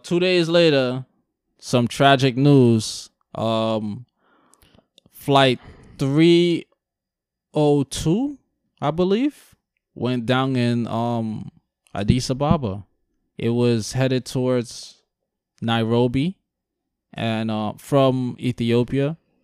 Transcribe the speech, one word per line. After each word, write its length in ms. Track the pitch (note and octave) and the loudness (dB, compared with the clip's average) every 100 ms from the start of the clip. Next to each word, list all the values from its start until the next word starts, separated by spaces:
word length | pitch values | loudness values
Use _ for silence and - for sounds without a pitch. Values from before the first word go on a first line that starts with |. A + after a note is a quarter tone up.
two 160 | - F3 | -4 -2
days 280 | F3+ F3+ D#3+ | 0 0 2
later, 580 | F3 E3 C#3+ B2+ B2+ C3 _ _ _ _ _ | 4 4 4 0 -4 -10 _ _ _ _ _
some 280 | - B2+ A#2+ | -2 0 0
tragic 500 | - C#3 C3+ C3+ A#2+ | 2 4 4 2 2
news. 720 | C#3+ C#3+ A#2+ A2+ G#2+ - - _ _ | 6 6 6 4 0 -8 -14 _ _
Um, 720 | - A2 A2+ A2+ A2 G#2+ G2+ B2 _ _ _ _ _ _ _ _ _ _ | -6 -4 -2 -2 -4 -6 -10 -14 _ _ _ _ _ _ _ _ _ _
flight 480 | - - C#3 C3+ A#2+ - - - - | -12 0 4 4 0 -6 -20 -20 -6
three 680 | C3+ C#3+ E3 E3+ F3 E3 - _ _ _ _ _ _ _ _ - | -2 4 4 6 4 0 -6 _ _ _ _ _ _ _ _ 0
oh 260 | D3+ D3 | 2 2
two, 540 | C3+ - D#3 F#3 C#4 C#4 _ _ _ _ | -2 -4 -2 -2 -2 -8 _ _ _ _
I 120 | C#3 | -6
believe, 640 | D#3 F#3 G3+ C#4 - _ _ _ _ _ - | -2 0 0 0 -4 _ _ _ _ _ -8
went 320 | A#2 B2+ A#2 | -4 -4 -2
down 280 | B2+ C3+ C3 | 0 0 0
in, 300 | A#2+ A#2+ A2+ | 0 -2 -4
um, 640 | A2+ A#2+ A#2 A2+ G#2+ - - _ _ _ - | -4 -4 -4 -6 -8 -12 -18 _ _ _ -4
Addis 340 | G2+ B2 - | -2 0 -2
Ababa. 560 | B2+ C#3+ E3 A#2+ G2 - _ _ _ _ - | -4 0 0 -2 -8 -14 _ _ _ _ -8
It 100 | A2+ | -4
was 440 | A#2+ A#2+ A#2+ G#2 | 0 0 0 -2
headed 300 | B2+ C3 C3 A#2+ | -4 -2 -2 -4
towards 760 | C3+ B2+ B2+ A2+ - - - _ _ _ _ _ _ | -4 -2 -2 -4 -12 -20 -20 _ _ _ _ _ _
Nairobi, 720 | A2+ A#2 A2 A#2 B2 B2+ D#3 F#3+ _ _ _ _ _ _ _ - | -4 -2 0 0 0 0 -4 -6 _ _ _ _ _ _ _ -8
and, 320 | A2+ A2 A2+ | -4 -4 -4
uh, 220 | G#2+ G#2+ - | -4 -6 -8
from 600 | - C#3+ C3+ C3 B2 A#2 | -2 2 2 0 -4 -6
Ethiopia, 800 | B2 A#2+ A#2 A#2 A#2+ C3+ C#3 D#3+ _ _ | -6 -4 0 0 0 -2 -4 -6 _ _